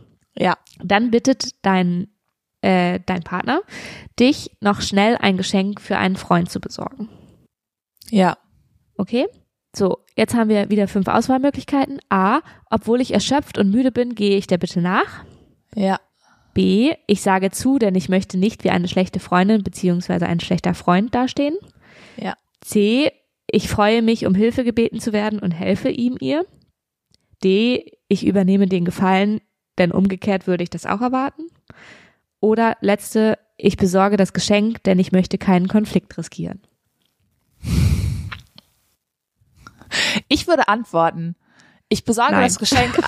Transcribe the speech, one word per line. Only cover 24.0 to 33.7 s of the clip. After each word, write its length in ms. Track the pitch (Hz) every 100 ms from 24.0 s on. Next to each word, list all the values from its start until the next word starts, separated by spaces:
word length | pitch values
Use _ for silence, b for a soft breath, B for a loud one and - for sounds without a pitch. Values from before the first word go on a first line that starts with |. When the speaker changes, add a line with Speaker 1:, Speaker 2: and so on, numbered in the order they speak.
Speaker 2:
mich, 260 | 226 226 -
um 80 | 190
Hilfe 260 | 226 240
gebeten 380 | 240 226 233 226
zu 120 | 233
werden 280 | 208 214 214
und 100 | 190
helfe 380 | 165 185 190 262
ihm, 260 | - 240 254
ihr. 260 | 262 294 381 _ _ _ _ _ _ _ _ _
D, 500 | 185 190 233 247 - _ _
ich 180 | 202
übernehme 440 | - 196 185 196 196
den 160 | 185
Gefallen, 560 | 175 - 190 190 202 214 - _ _ -
denn 120 | 180
umgekehrt 560 | 180 196 185 - 190 -
würde 160 | 180
ich 80 | 175
das 160 | 170 -
auch 140 | 202
erwarten. 480 | 247 262 269 - 330 _ _ B B B B B B _
Oder 360 | 214 220 226 -
letzte, 580 | 190 208 - 226 220 - _ _
ich 200 | 196